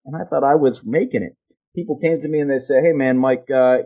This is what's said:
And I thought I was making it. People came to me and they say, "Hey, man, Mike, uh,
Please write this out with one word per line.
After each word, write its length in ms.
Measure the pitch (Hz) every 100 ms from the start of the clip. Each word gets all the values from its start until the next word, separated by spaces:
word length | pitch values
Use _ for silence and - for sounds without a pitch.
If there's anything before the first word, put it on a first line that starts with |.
| -
And 100 | 156
I 80 |
thought 200 | 180 151
I 120 | 139 151
was 300 | 139 117 107
making 380 | 139 254 120
it. 120 | 92 - _ _ _ -
People 220 | 165 147
came 220 | 160 165
to 80 | 151
me 100 | 156
and 120 | 143
they 80 | 135
say, 220 | 127 131
"Hey, 120 | 165
man, 240 | 156 131 127
Mike, 320 | 131 131 127
uh, 300 | 131 127 127